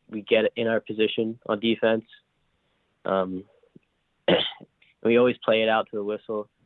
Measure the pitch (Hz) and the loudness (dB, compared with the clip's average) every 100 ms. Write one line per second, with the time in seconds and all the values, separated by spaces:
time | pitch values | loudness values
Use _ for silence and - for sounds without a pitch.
0 | - 107 101 110 110 - 113 113 - 107 | -14 -10 0 2 2 -2 -2 -2 -4 -2
1 | 110 - 113 117 - 107 113 107 113 113 | -2 -2 -4 -6 -6 -2 0 0 2 0
2 | - - _ _ _ _ _ _ _ _ | -4 -20 _ _ _ _ _ _ _ _
3 | - 95 92 92 98 _ _ - _ _ | -4 -2 -2 -6 -12 _ _ -20 _ _
4 | _ _ - - - - - _ _ _ | _ _ 0 0 0 -10 -20 _ _ _
5 | 113 117 123 117 - 110 110 110 - 107 | 2 4 4 0 0 2 2 0 -2 -6
6 | 101 107 - 107 104 _ | -6 -6 -6 -8 -8 _